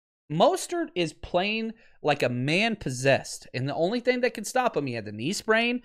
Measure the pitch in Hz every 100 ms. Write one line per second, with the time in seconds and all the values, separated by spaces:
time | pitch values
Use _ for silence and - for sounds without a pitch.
0 | _ _ - 151 240 370 - 349 320 -
1 | 165 - - 175 196 220 226 220 - -
2 | 147 143 127 123 131 165 226 220 - 123
3 | 135 123 - - - 127 131 143 170 247
4 | 247 247 247 233 208 254 254 - 143 117
5 | 104 107 120 202 - 220 233 247